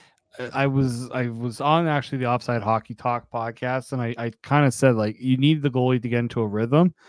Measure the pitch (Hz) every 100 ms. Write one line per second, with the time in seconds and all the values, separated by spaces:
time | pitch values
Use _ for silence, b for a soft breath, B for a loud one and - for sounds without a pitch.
0 | b b _ - 120 135 139 135 131 120
1 | 123 127 120 117 123 110 139 160 165 147
2 | - 135 123 123 - 120 104 110 - 117
3 | 123 120 - 117 117 117 127 131 - 127
4 | 117 120 117 - - 147 139 - 135 113
5 | 107 - 127 127 143 156 143 127 127 127
6 | 117 120 120 120 107 104 117 147 180 -